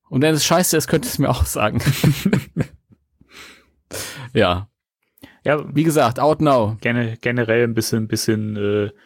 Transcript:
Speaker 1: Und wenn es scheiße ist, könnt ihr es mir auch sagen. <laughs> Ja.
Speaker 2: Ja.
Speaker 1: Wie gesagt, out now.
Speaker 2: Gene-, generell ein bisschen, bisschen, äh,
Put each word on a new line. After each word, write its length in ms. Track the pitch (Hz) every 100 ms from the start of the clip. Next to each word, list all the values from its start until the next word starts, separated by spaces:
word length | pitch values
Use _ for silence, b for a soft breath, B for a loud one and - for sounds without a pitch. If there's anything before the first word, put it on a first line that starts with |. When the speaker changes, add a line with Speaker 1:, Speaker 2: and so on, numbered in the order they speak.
| b
Speaker 1:
Und 140 | 127
wenn 120 | 156
es 100 | 156
scheiße 300 | - 175 180
ist, 140 | 160 -
könnt 160 | 165
ihr 60 | 240
es 80 | -
mir 100 | 135
auch 160 | 127
sagen. 380 | - - 107 123 139
<laughs> 60 | - 151 139 196 165 - - - - _ _ _ _ _ B B B B _ - B B B 123
Ja. 360 | 135 92 90 104 _ _ _ _ _ B B
Speaker 2:
Ja. 200 | - 147 147
Speaker 1:
Wie 100 | 143
gesagt, 340 | 160 151 123 127
out 220 | 147 156
now. 360 | 151 131 104 110
Speaker 2:
Gene-, 360 | 120 120 117 113
generell 420 | 120 123 113 117
ein 100 | 120
bisschen, 340 | 113 - 113 110
bisschen, 480 | 110 - 107 107 107
äh, 340 | 101 104 101 -